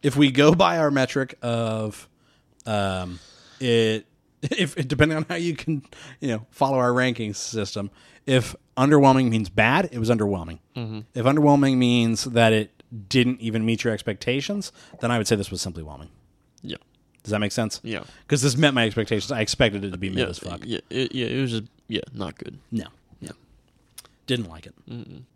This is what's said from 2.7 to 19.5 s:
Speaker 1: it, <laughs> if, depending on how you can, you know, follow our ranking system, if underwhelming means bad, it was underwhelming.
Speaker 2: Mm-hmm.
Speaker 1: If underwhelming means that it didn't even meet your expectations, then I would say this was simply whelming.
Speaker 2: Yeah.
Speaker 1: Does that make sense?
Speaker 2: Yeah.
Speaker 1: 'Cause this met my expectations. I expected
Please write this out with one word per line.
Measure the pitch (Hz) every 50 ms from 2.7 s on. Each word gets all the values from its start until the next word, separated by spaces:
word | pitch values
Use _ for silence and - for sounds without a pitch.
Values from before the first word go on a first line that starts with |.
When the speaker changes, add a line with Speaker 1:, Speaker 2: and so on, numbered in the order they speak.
| 110 104 101 98 95 92 92 90 90 85 - - - - _ - - -
Speaker 1:
it, | 131 123 117 117 113 110 110 110 - _ _ _ _
<laughs> | _ _ _
if, | - 143 - 262 185 147 - - 143 127
depending | 147 123 151 156 160 156
on | 160 -
how | 180
you | 170 170 175 160
can, | - - - 160 143 - _ - - - - - _
you | - 139
know, | 113 107 113 _
follow | _ - 143 135 135 131
our | 123 123 120
ranking | 123 127 127 120 113 113 107 101
system, | - - - - 110 101 98 - 104 101 101 _ _ _ - - - _
if | - 135 127 120 - - - _ _ _ -
underwhelming | 131 143 151 147 139 135 131 131 131 120
means | 113 113 107 92
bad, | 90 110 107 113 131 170 196 -
it | - 123
was | 110 110
underwhelming. | 120 110 107 101 101 92 82 82 82 78 _ _ _ 127
Speaker 2:
Mm-hmm. | 117 110 110 107 107 _ _
Speaker 1:
If | 127 113
underwhelming | 127 139 156 147 147 143 143 139 135 135
means | 127 127 123 120 120 117 113 113 107 -
that | 131 120 117 117 113 110
it | 107 107 - _ _ - _ 123 113 101 92
didn't | - 131 123 123 127 120
even | 113 113 107 113 110
meet | 113 113 110 -
your | 120 110
expectations, | 101 - - 104 98 - - 123 139 139 - 202 208 190 - _ - - - - -
then | - 117
I | 120 117
would | 107 -
say | 117
this | 104 98 -
was | 101 90
simply | - 98 85 82 80
whelming. | 76 73 67 76 85 _ _ _ _ _ _ _ _ _ _
Speaker 2:
Yeah. | - 98 87 - _ _ _ _ _ _ _ _ _
Speaker 1:
Does | 101
that | 104 104
make | 104 101
sense? | - - 113 107 - - _
Speaker 2:
Yeah. | 117 110 87 - - - - - _
Speaker 1:
'Cause | 147 143
this | 117 143 120
met | 131 156 147 135
my | 127 117
expectations. | 110 104 - 110 - 117 104 95 - 139
I | 117
expected | 110 -